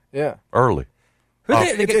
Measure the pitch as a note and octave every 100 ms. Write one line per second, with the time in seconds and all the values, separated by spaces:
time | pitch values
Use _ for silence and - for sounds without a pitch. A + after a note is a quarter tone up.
0 | _ B2 B2 - _ A2+ B2 D#2+ C2 _
1 | _ _ _ _ - A3+ F4 G#3+ G3+ A3